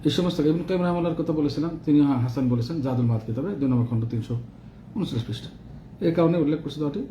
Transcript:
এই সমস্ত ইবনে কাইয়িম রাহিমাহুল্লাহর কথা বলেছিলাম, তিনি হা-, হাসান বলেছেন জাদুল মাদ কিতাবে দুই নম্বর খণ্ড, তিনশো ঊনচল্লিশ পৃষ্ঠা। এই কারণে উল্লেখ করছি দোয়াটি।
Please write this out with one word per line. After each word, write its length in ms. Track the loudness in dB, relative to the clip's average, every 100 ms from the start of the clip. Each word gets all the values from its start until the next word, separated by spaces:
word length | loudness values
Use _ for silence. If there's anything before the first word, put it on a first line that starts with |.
এই 80 | 2
সমস্ত 280 | 2 0 2
ইবনে 120 | 2
কাইয়িম 180 | 2 0
রাহিমাহুল্লাহর 540 | 0 0 0 0 -2
কথা 100 | -2
বলেছিলাম, 360 | 0 0 0 -4 -4 4
তিনি 160 | 6
হা-, 120 | 6
হাসান 360 | 4 2 2 2
বলেছেন 320 | 2 0 -2
জাদুল 240 | 0 2 2
মাদ 160 | 2 -2
কিতাবে 300 | -4 -2 -2
দুই 140 | 2
নম্বর 160 | 2 2
খণ্ড, 200 | 0 0
তিনশো 300 | -4 -4 -6 -6 -16 -20 -20 -12 -4
ঊনচল্লিশ 300 | -2 -2 -4
পৃষ্ঠা। 240 | -8 -10 -16 -16 -16 -18 -2 0
এই 60 |
কারণে 260 | 4 4 4
উল্লেখ 220 | 2 0
করছি 160 | -4 -4
দোয়াটি। 280 | -4 -4 -8